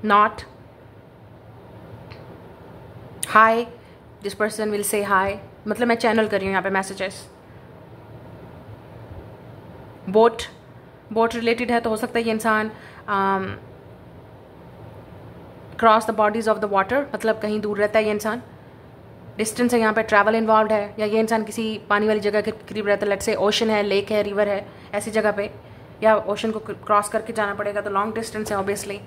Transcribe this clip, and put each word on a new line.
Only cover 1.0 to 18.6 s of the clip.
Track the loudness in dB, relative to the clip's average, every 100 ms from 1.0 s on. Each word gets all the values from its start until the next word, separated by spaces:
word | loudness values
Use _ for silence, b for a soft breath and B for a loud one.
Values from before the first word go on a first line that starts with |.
| -20 -20 -20 -20 -20 -20 -20 -20 -18 -18 -18 -18 -18 -20 -20 -20 -20 -20 -20 -20 -20 -12 2 6
hi, | 6 4 -2 -12 B B -20 -12
this | -10 -2
person | -4 -2 -4 -2
will | -2
say | -2 2
hi, | 2 2 -4 -12 -12 -6
मतलब | 0 2
मैं | 2
channel | 4 2 2
कर | 0
रही | 0
हूँ |
यहाँ | 0
पे | 2
मैसेजेस। | 0 -2 -6 -8 -8 -18 -20 -20 -20 -20 -20 -20 -20 -20 -20 -18 -18 -18 -20 -18 -20 -18 -20 -16 -16 -16 -20 -20 -20 -20 -20 -20 -16 0
Boat, | 6 6 4 -12 -14 -20 -20 -20 -20 -6
Boat | 0 0
related | 2 0 0 0
है, | 0
तो | 0
हो | -2
सकता | -2 -2
है |
ये | 0
इंसान, | 0 0 0 -2 -8 B B
um, | -4 0 2 0 -2 -10 -16 -20 -20 -20 -20 -20 -20 -20 -20 -20 -20 -20 -18 -18 -18 -20 -18 -20 -20 -20 -16 4
cross | 6 6 4
the | 2
bodies | 2 2 0
of | 0
the | 2
water, | 0 2 0 -2
मतलब | -2 0 0
कहीं | -2 -2
दूर | -2 0
रहता | 2 2
है |
ये | 2
इंसान, | 0 -2 -6 -10 -20